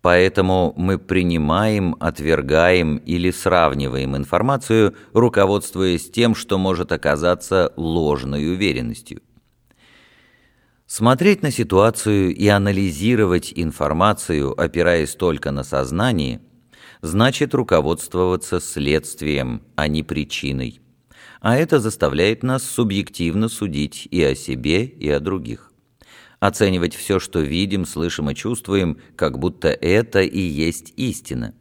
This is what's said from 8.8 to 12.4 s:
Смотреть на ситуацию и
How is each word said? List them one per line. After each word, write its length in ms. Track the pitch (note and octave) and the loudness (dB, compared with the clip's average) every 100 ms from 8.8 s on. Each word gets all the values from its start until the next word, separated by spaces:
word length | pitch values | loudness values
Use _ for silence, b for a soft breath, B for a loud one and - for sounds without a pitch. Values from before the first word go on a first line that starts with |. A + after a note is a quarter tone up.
| A#1 - - - _ _ _ _ _ b b b b b b b b b b b _ | -6 -10 -14 -20 _ _ _ _ _ b b b b b b b b b b b _
Смотреть 560 | - A2 C3 F#3+ G3+ | -2 0 4 2 2
на 80 | D3 | 0
ситуацию 840 | B2 G2+ F#2 A2 - G#2+ G#2 F#2 | -2 0 4 4 2 0 2 0
и 120 | - | 2